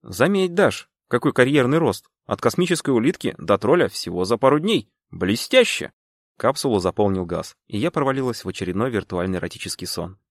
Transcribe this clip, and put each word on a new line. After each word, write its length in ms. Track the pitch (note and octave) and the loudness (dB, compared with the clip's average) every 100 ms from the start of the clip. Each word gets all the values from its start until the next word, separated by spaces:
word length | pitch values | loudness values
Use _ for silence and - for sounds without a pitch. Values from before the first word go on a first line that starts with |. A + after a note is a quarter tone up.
"Заметь, 520 | - F2+ D3 G3 F#3 | -12 0 2 2 0
Даш, 340 | F3 D#3+ - - _ _ | 2 2 0 -12 _ _
какой 240 | A#2+ D3+ | 0 0
карьерный 460 | - B2+ D3 B2 D#3 | 4 4 4 4 2
рост! 280 | D3 - _ _ - | 2 -2 _ _ -8
От 140 | G#2+ | -2
космической 500 | A#2+ C#3 F3+ E3+ - | 0 0 0 0 2
улитки 440 | A#2+ B2+ - A#2 - | 2 2 -2 -6 -6
до 220 | E2 G2 | -2 0
тролля 300 | G#2 F3 E2+ | 2 2 2
всего 360 | - - F2 | -2 -6 -4
за 140 | F#2 A#2 | -2 2
пару 200 | C3 D3+ | 2 2
дней! 320 | F#3+ F3+ - _ _ | 0 -2 -4 _ _
Блестяще!" 840 | F2 F#2 A2+ - C4 A#3 - C#2+ _ _ _ _ _ | -4 0 0 4 4 4 -2 -8 _ _ _ _ _
Капсулу 400 | A2+ C#3+ C#3+ G#2 | -2 0 0 2
заполнил 480 | F2+ - G#2 F#2+ F2 | 0 0 0 0 -4
газ, 300 | E2 - _ _ | -6 -8 _ _
и 120 | G#2 | -4
я 120 | D#3 | -2
провалилась 540 | D#3+ C3+ C3+ B2+ A2+ | 0 0 0 -4 -4
в 40 | - | -8
очередной 420 | - F2+ F#2 B2 | -6 -4 -2 -2
виртуальный 480 | A2 - F2+ F#2 F2+ | -2 -4 -4 -2 -4
эротический 480 | E2+ - F2 - F2 | -6 -10 -12 -10 -8
сон. 320 | - E2 G2 _ | -8 -10 -14 _